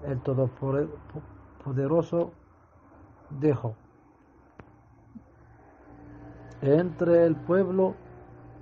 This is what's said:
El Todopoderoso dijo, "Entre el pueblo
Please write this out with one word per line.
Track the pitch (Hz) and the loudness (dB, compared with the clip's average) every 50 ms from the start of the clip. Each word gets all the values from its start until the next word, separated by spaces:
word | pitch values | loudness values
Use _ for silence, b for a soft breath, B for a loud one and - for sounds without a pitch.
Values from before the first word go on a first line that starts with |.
| - | -6
El | 143 135 123 | -6 -6 -6
Todopoderoso | - - 135 127 131 120 127 - - 135 135 139 147 - - - - - - 147 - - - - - - - - - 139 131 131 139 139 160 170 156 165 - 170 170 175 - - _ _ _ _ _ _ _ - _ - - - - - - _ - - | -4 -2 0 0 0 -2 -2 -6 -6 -4 -2 -2 -4 -4 -8 -16 -18 -16 -16 -16 -16 -16 -20 -20 -20 -20 -20 -16 -12 -8 -4 -4 -2 0 0 0 0 0 -2 -2 -2 -4 -8 -20 _ _ _ _ _ _ _ -20 _ -20 -20 -20 -20 -20 -20 _ -20 -16
dijo, | 151 139 139 151 139 117 - 117 110 - - - _ _ _ _ _ _ _ _ _ - _ - _ _ - - - _ _ _ - _ _ _ _ - - _ _ _ - - - - - - - - - - - - - - - - - - - - - - - - | -10 -2 0 0 0 0 -4 -8 -10 -10 -18 -20 _ _ _ _ _ _ _ _ _ -20 _ -20 _ _ -20 -20 -20 _ _ _ -20 _ _ _ _ -20 -20 _ _ _ -20 -20 -20 -20 -20 -20 -20 -20 -20 -20 -20 -20 -20 -20 -20 -20 -20 -20 -20 -20 -20 -20 -16 -4
"Entre | - 139 143 156 180 180 160 - 175 170 170 170 170 | 2 4 4 4 4 2 -2 -2 2 4 6 6 6
el | 170 160 131 | 4 2 0
pueblo | 123 120 170 190 196 180 185 190 190 185 190 - - - - - - - - - - - - - | 0 0 2 2 2 2 2 0 0 0 0 -6 -18 -20 -20 -20 -20 -20 -20 -20 -20 -20 -20 -8